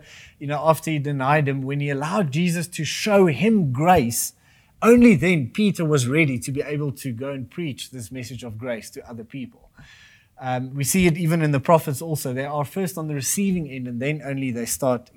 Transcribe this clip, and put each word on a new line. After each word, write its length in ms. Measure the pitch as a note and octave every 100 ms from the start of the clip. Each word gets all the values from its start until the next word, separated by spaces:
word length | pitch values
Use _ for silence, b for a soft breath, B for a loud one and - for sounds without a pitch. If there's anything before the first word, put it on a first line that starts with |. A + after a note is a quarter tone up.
| B B B B
you 80 | C#3+
know, 140 | D3
after 280 | D3+ D#3 -
he 80 | D#3
denied 480 | C#3 C#3+ C3 D3+ C#3
him, 140 | C#3
when 160 | C3 C#3+
he 100 | C#3+
allowed 420 | C#3 D3 G3+ F3
Jesus 360 | C3+ F3+ E3+ E3
to 140 | -
show 420 | D#3 - G#3+ G3+ F#3
him 460 | B2 G#3 A3 D3+
grace, 640 | B2 D#3+ F3+ A#2+ A#2 - - b b b b
only 340 | G#3+ A#3+ A#3+ F3+
then 340 | D#3+ F3 A#2+
Peter 360 | - G#3 - D#3+
was 220 | D3+ A#2+
ready 300 | D3 D#3 B2+
to 120 | -
be 100 | C3+
able 300 | C3+ D3 D3
to 200 | - C#3
go 200 | A2+ C3+
and 180 | C#3 B2
preach 400 | - E3+ C#3 -
this 220 | B2+ A2
message 320 | C3 A#2 B2
of 160 | A#2+ G#2+
grace 320 | B2+ A#2 G#2
to 180 | - -
other 140 | A#2
people. 460 | A2 C#3 A#2+ - _ _ b b b b b -
Um, 300 | C3+ B2+ B2+
we 100 | C#3
see 220 | B2+ F#3+ F3+
it 140 | D#3+
even 240 | E3+ E3+
in 80 | D#3
the 80 | C#3
prophets 420 | - E3 D#3 C3
also. 320 | E3 D3+ C3+
They 120 | B2 C#3
are 200 | D3+ C#3
first 320 | - F#3+ -
on 100 | D#3
the 60 |
receiving 560 | D3 A#2+ - G3 F3+ D3
end, 180 | C3 B2
and 140 | A#2+
then 220 | C3 D3+ C#3
only 240 | C#3 C3+
they 160 | A#2+ A#2
start 460 | - C3+ B2 -